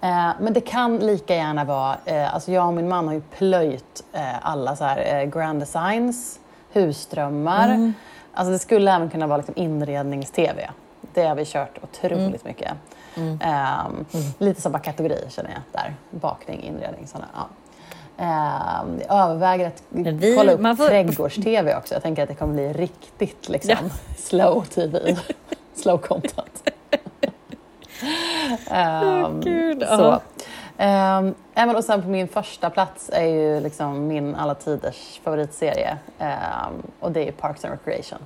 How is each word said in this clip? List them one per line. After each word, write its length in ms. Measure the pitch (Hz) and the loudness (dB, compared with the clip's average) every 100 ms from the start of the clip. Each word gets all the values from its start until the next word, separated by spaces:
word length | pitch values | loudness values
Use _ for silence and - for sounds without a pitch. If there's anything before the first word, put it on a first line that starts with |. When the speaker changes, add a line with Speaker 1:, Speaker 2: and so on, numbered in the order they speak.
Speaker 1:
Eh, 280 | 190 175 170 - | 2 2 2 0
men 140 | 208 | 0
det 80 | 220 | 0
kan 360 | 240 233 240 233 | 0 -2 0 0
lika 380 | 214 202 147 175 | 2 0 0 0
gärna 280 | 156 151 | 0 -2
vara, 340 | 143 139 135 135 - | -2 0 0 -2 -2
eh, 280 | 160 143 | 0 0
alltså 180 | 165 165 | -2 0
jag 160 | 185 175 | 2 2
och 60 | |
min 160 | 170 170 | 2 0
man 180 | 180 160 | 0 0
har 60 | |
ju 80 | 156 | -4
plöjt, 800 | 151 - 190 185 160 127 - - - | -6 -2 2 4 2 -2 -10 -20 -12
eh, 360 | - 139 123 - | -8 -6 -6 -4
alla 260 | 151 127 147 | -2 -2 -2
så 80 | |
här, 320 | 147 135 - 143 | -2 0 0 0
eh, 40 | 143 | 0
Grand 340 | 156 160 151 | -2 -2 -4
Designs, 800 | 147 165 175 220 240 240 - - - - - | -4 -2 0 0 0 -2 -8 -14 -20 -20 -4
husdrömmar. 960 | 214 180 147 - - 147 147 156 190 226 | 2 2 0 -6 -4 -2 -2 0 4 4
Speaker 2:
Mm. 240 | 220 226 214 - - - | 4 2 0 -10 -20 -14
Speaker 1:
Alltså 180 | - 185 | -4 0
det 80 | 185 | 0
skulle 320 | - 220 196 185 | 4 4 6 4
även 140 | 165 | 2
kunna 180 | 160 156 | -2 0
vara, 100 | 147 | 0
liksom, 180 | 143 - | -2 -4
inrednings-T 920 | 175 156 147 143 143 139 139 - 165 - | -2 -2 -2 -2 -4 -4 -4 0 0 0
V. 120 | - - - - - | -8 -12 -20 -20 -6
Det 100 | - 165 | 0 2
har 80 | 147 | 2
vi 100 | 151 | -2
kört 320 | 147 139 - | -2 -4 -8
otroligt 340 | - - 180 170 | -18 -4 -2 0
Speaker 2:
Mm. 200 | 190 196 | 0 -2
Speaker 1:
mycket. 280 | - - - 151 - - - - | -10 -10 -8 -8 -12 -20 -16 -6
Speaker 2:
Mm. 240 | 160 156 | -4 -2
Speaker 1:
Ehm, 640 | 165 147 135 139 - - 151 | 0 0 0 -2 -4 -6 -8
Speaker 2:
Mm. 120 | 170 143 135 | -6 -6 0
Speaker 1:
lite 240 | 196 185 | 0 0
samma 180 | 175 143 | -2 -4
kategori 380 | - 147 151 - - | -6 -4 -2 -2 -6
känner 200 | - - | -10 -10
jag 320 | - 135 - | -10 -10 -6
där. 140 | - 147 - | -6 -8 -14
Bakning, 520 | 175 156 - - - | -6 -4 -4 -8 -12
inredning, 440 | - - - - - | -10 -8 -8 -10 -14
såna, 180 | - - | -14 -14
ja. 140 | - - - - - - - - - | -10 -12 -12 -20 -20 -20 -20 -20 -6
Ehm, 840 | 180 156 147 143 85 85 - 165 - | -2 0 0 -2 -2 -4 -4 -6 2
jag 100 | 202 | 4
överväger 480 | 185 165 185 185 175 | 4 4 2 2 0
att 160 | - - | -4 -10
Speaker 2:
Men 280 | - 170 156 | -4 -2 2
vi, 180 | 196 247 | 4 8
Speaker 1:
kolla 140 | - | 8
upp 80 | - | 8
Speaker 2:
man 180 | 220 233 | 4 4
får 100 | 294 | 6
Speaker 1:
trädgårds-T 760 | 202 170 147 165 - 208 220 | 6 4 2 -2 -2 0 2
V 140 | 160 143 | 2 0
också. 180 | - | 0
Jag 100 | - | -4
tänker 200 | 170 156 | -2 -2
att 60 | 143 | -2
det 60 | 147 | -2
kommer 180 | 151 | -2
bli 200 | 147 139 | 0 -2
riktigt, 760 | 147 175 - - - 202 - - | -2 -4 -6 -20 -4 -4 -4 -6
liksom, 260 | - 196 220 | -4 2 0
Speaker 2:
Ja. 60 | 180 - - - | 0 -8 -10 -12
Speaker 1:
slow 460 | - 175 165 233 175 | -2 4 6 4 0
T 220 | - 165 | -2 0
V. 280 | 151 - 180 - - - | 0 0 0 -2 -10 -10
<laughs> 280 | - - - | -14 -12 -4
Slow 220 | - 175 | 2 2
content. 720 | - 185 269 - - - - | 2 -2 -2 -6 -10 -4 -6
Speaker 2:
<laughs> 0 | - - 285 - - - - - - - - - - 262 320 339 330 302 233 - | -6 -4 -4 -4 -4 -4 -4 -20 -20 -20 -20 -20 -10 -6 -4 -4 -4 -2 -4 -2
Speaker 1:
Ehm, 540 | - 339 320 392 370 349 | 0 2 2 2 2 0
Speaker 2:
Åh, 60 | 156 | -2
Gud, 400 | - 339 330 294 - | -2 0 0 0 2
Speaker 1:
så. 0 | |
Speaker 2:
ja. 340 | 214 165 - - - - - - - | 6 6 6 0 -16 -16 -14 -16 0
Speaker 1:
Ehm, 560 | 202 196 190 190 190 - - | 4 4 4 4 2 -2 -6
ja, 120 | - 240 | 2 4
men 100 | 226 | 4
och 80 | |
sen 180 | 226 214 | 2 0
på 60 | 180 | 2
min 200 | 190 180 | -2 0
första 420 | - 196 - 170 | -4 -6 -4 -2
plats 400 | 170 190 - - | 2 0 -2 -4
är 120 | - 165 | 0 2
ju, 340 | 160 156 151 | 4 2 2
liksom, 480 | 147 151 147 139 147 | -2 -4 -4 -2 -2
min 280 | 156 143 151 | -2 -2 -2
alla 200 | 151 143 | -2 -2
tiders 640 | - 147 - - - - | -2 -4 -4 -8 -18 -10
favoritserie. 720 | - 156 147 - 160 131 - 151 - - | -4 -2 -2 -2 -2 0 -2 -4 -10 -8
Ehm, 600 | 156 139 - 60 64 - - - | -6 -4 -6 -6 -6 -8 -14 -8
och 120 | - | -4
det 160 | 165 147 | -2 -4
är 40 | |
Parks 340 | - 147 147 - | -4 -6 -6 -8
and 80 | |
Recreation. 460 | 143 - - - - | -8 -6 -6 -6 -14